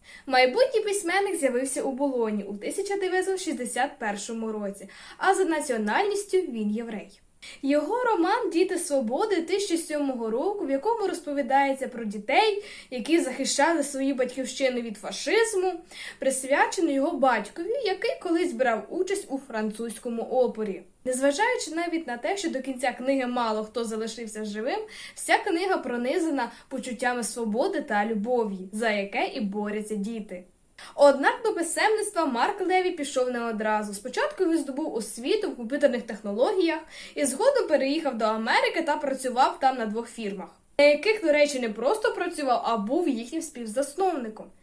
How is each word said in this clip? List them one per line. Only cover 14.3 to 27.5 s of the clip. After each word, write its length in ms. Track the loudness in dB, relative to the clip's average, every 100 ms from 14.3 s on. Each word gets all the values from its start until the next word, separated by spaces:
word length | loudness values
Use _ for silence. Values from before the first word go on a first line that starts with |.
| -4 -6 -2 0 0
від 160 | -6 -8
фашизму, 760 | -10 -6 0 2 2 2 0 -2 -10 -16 -14 -4
присвячений 760 | -2 0 2 2 2 2 2
його 220 | 2 0 4
батькові, 560 | 4 4 -2 -8 -4 -2
який 360 | -2 -2 -2 -2
колись 300 | 0 0 0
брав 340 | 0 2 0 -2
участь 380 | -4 -2 -4 -4
у 100 | -8
французькому 840 | -6 -4 -4 -4 -8 -8 -6 -6
опорі. 600 | -2 2 2 0 -6 -6 -10 _
Незважаючи 640 | -4 2 2 4 2 0 -2
навіть 360 | -4 -2 -2 -4
на 100 | -6
те, 200 | -4 -2
що 140 | -2
до 100 | -4
кінця 320 | -6 -2 -2
книги 340 | -2 0 0 2
мало 380 | 0 0 0
хто 200 | -2 -4
залишився 600 | -4 -4 -6 -8 -10 -8
живим, 360 | -8 -4 -4 -4 -6 -12 -16
вся 240 | -6 2 2
книга 380 | 2 0 0 0
пронизана 760 | -2 -4 -2 0 0 -2 -4 -8 -12
почуттями 560 | -8 -8 -2 0 0
свободи 560 | -4 -4 -2